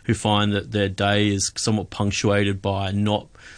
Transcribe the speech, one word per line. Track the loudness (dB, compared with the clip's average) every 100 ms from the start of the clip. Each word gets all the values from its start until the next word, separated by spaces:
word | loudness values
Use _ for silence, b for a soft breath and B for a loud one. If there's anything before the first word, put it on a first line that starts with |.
who | -4
find | 0 2 4 2
that | 0 -2
their | 0 0
day | 0 2 2 2
is | 0 -2 -4
somewhat | -2 -2 -2
punctuated | -4 -4 0 2 2 2 -2
by | -2 -4 -2
not, | -2 0 -2 -4 -20 B